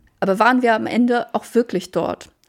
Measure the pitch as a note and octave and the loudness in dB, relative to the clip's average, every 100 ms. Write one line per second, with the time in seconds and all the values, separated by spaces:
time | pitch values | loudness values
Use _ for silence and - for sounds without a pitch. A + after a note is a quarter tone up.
0 | _ _ F#3+ F#3+ A3+ B3+ A#3+ A3 A3 A3 | _ _ -2 2 4 4 2 0 0 0
1 | B3 A#3+ - - - A3+ A#3+ F#3 - E3+ | 0 0 -2 -6 -2 -2 -2 -4 -6 -4
2 | - - - _ | -4 -6 -12 _